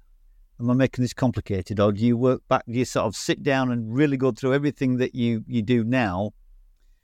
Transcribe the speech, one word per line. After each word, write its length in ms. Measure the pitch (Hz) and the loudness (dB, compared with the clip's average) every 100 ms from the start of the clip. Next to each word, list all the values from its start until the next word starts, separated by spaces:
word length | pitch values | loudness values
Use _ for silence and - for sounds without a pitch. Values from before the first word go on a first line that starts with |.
| _ _ _ _ _ - | _ _ _ _ _ -6
am 100 | 120 | 0
I 40 | |
making 300 | 123 131 - | 2 2 0
this 100 | 123 | -4
complicated, 680 | - 123 110 - 98 - 104 | 0 -2 -2 -4 -4 -2 2
or 120 | 104 | 2
do 140 | 101 120 | 4 2
you 120 | 117 | 2
work 240 | 127 127 - | 2 0 0
back, 160 | 131 - | -2 -2
do 100 | 117 | -4
you 80 | 123 | -2
sort 220 | 135 101 | -2 -2
of 80 | 95 | -2
sit 260 | - 165 | -4 -2
down 280 | 147 135 127 | 0 0 0
and 240 | 120 110 120 | -2 -4 0
really 220 | 147 135 | 2 2
go 140 | 131 | 0
through 220 | 110 131 | 0 0
everything 440 | 135 147 - 131 127 | 0 0 -2 0 0
that 180 | 123 131 | -2 0
you, 280 | 120 113 - | -2 -2 -2
you 140 | 120 | -4
do 200 | 104 123 | 2 2
now 500 | 110 127 110 90 107 - - - _ _ _ _ | 2 0 0 -2 -4 -8 -20 -20 _ _ _ _